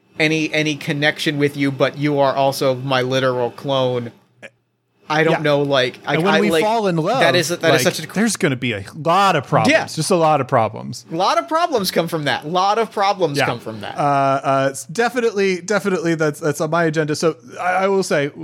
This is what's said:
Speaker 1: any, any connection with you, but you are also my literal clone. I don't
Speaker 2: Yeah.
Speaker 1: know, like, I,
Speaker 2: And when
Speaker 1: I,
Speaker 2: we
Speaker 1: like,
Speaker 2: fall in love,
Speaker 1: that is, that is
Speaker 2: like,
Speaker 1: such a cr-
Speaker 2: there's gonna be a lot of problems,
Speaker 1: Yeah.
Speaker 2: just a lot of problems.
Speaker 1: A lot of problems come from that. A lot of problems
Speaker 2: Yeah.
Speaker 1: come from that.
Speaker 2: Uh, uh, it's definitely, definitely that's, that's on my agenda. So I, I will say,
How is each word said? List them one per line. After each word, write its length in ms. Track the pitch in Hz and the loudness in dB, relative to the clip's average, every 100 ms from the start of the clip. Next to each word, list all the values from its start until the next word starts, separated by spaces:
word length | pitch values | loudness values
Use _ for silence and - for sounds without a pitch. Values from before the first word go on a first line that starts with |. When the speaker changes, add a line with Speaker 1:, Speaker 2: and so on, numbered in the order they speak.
| _ - | _ -2
Speaker 1:
any, 340 | 156 160 151 | 0 0 0
any 240 | 156 151 143 | 0 -2 -4
connection 640 | - 147 151 147 165 143 | -4 -2 -2 0 -2 0
with 180 | 143 143 | 0 0
you, 140 | 139 | -2
but 280 | 135 135 139 | 0 -2 0
you 180 | 147 143 | 0 2
are 160 | 139 | 2
also 400 | 135 139 135 139 | 2 0 2 0
my 300 | 127 135 131 | 0 0 0
literal 480 | 127 131 131 123 120 | 0 0 0 0 -4
clone. 600 | - 143 135 127 123 117 - _ _ - _ _ _ _ _ - | -4 -4 0 0 -2 -6 -14 _ _ -20 _ _ _ _ _ -4
I 120 | 151 | 0
don't 140 | 156 160 | 2 2
Speaker 2:
Yeah. 40 | |
Speaker 1:
know, 200 | 151 143 | 2 2
like, 340 | 143 139 127 - - | 2 2 2 -2 -4
I, 80 | |
Speaker 2:
And 100 | 151 | 0
when 120 | 185 202 | 2 2
Speaker 1:
I, 40 | |
Speaker 2:
we 120 | 208 | 4
Speaker 1:
like, 120 | 160 | 2
Speaker 2:
fall 220 | 214 233 202 | 2 2 0
in 100 | 170 | 0
love, 260 | 160 262 | 0 2
Speaker 1:
that 120 | 175 | 2
is, 140 | 175 151 | 2 0
that 140 | 175 | 0
is 0 | |
Speaker 2:
like, 320 | 160 135 151 - | 2 2 2 -2
Speaker 1:
such 20 | |
a 80 | 160 | -6
cr- 140 | 180 | -2
Speaker 2:
there's 180 | 226 - | -2 0
gonna 180 | 165 127 | -2 0
be 180 | 127 | -2
a 120 | 101 90 | -4 -8
lot 420 | 165 147 185 196 165 | -6 0 2 4 2
of 120 | - | 2
problems, 240 | 139 156 | 2 4
Speaker 1:
Yeah. 160 | 311 - | 2 0
Speaker 2:
just 240 | - 156 | -6 0
a 40 | 180 | 2
lot 240 | 156 151 | 4 2
of 80 | 131 | 2
problems. 560 | 131 107 117 131 123 - | 2 2 -4 -12 -14 -8
Speaker 1:
A 40 | 160 | -2
lot 240 | 196 320 | 0 0
of 80 | - | 0
problems 420 | 320 349 254 185 | 0 0 0 -2
come 180 | 202 165 | -2 -2
from 180 | 165 143 | -2 -2
that. 180 | 117 | -2
A 40 | 151 | -2
lot 300 | 180 196 214 | 0 2 0
of 140 | 220 | -2
problems 480 | 214 196 196 165 139 | 0 0 0 0 0
Speaker 2:
Yeah. 80 | 135 | -2
Speaker 1:
come 120 | 120 | -2
from 220 | 110 110 | -8 -10
that. 160 | 101 - | -8 -2
Speaker 2:
Uh, 40 | 147 139 135 135 | 0 2 2 0
uh, 240 | 143 135 135 | 0 0 0
it's 160 | 135 - | -4 -6
definitely, 760 | 160 233 - 226 202 196 180 | -4 -2 0 -2 0 0 -2
definitely 520 | 180 208 202 180 165 | -2 -2 0 -2 0
that's, 260 | 165 156 147 | 0 0 0
that's 220 | 156 143 | -4 -2
on 80 | 160 | -2
my 140 | 165 | 0
agenda. 320 | 165 147 151 151 | 2 0 -2 0
So 220 | - - - - | 0 -2 -10 -6
I, 260 | 175 185 196 | -2 0 2
I 20 | |
will 160 | 196 | 0
say, 260 | 185 165 143 165 | 2 0 0 -4